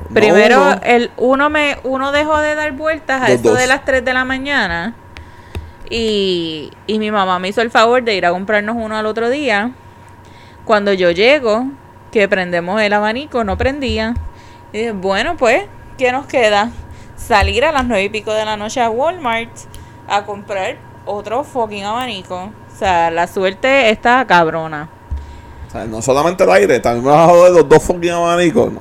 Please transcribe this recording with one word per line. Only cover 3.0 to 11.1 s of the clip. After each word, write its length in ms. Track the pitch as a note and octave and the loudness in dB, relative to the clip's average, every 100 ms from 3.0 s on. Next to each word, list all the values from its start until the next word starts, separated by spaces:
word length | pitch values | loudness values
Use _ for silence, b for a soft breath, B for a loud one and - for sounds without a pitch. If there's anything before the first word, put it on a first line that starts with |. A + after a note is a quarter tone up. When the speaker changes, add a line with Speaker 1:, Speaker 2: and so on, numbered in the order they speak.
| - C4+ | -4 -2
Speaker 2:
a 60 | A#3+ | 0
Speaker 1:
Los 100 | F#3+ | 2
Speaker 2:
eso 140 | A#3 A3+ | 2 2
de 60 | |
Speaker 1:
dos. 60 | B3+ | 2
Speaker 2:
las 160 | C4+ | 0
tres 220 | - C4 B3 | 0 -2 0
de 80 | |
la 120 | B3+ B3+ | -2 -2
mañana 680 | C4 C4+ C#4 G3 E3+ F#3 A#3 - B B B B B B B - | -4 -4 -2 -2 -4 -6 -10 -18 B B B B B B B -10
y, 840 | A#3 A3+ G#3 F#3+ F3+ E3 D#3 C3+ - - | -4 -2 0 0 -2 -4 -8 -12 -12 -6
y 120 | G#3+ | -4
mi 100 | G#3+ | -2
mamá 300 | G#3+ F#3 F3+ | -2 0 -2
me 80 | F#3 | -2
hizo 140 | G#3 | -2
el 100 | A#3 | 0
favor 320 | B3 A3+ B3 | 2 4 2
de 120 | A#3 G3 | 0 0
ir 100 | F3 | 0
a 60 | |
comprarnos 440 | F3+ G3 G#3+ G#3 A#3 | 0 0 -2 -2 -6
uno 160 | A3 A3 | -6 -4
al 100 | G#3+ | -4
otro 240 | G#3+ A#3 | -4 -2
día. 420 | C#4 C#4 G#3 A#3 B3+ - - - - B B B B - | -2 0 -2 -2 -8 -18 -20 -20 -20 B B B B 0
Cuando 280 | G#3+ G3+ | 2 2
yo 160 | G3 F3+ | 2 2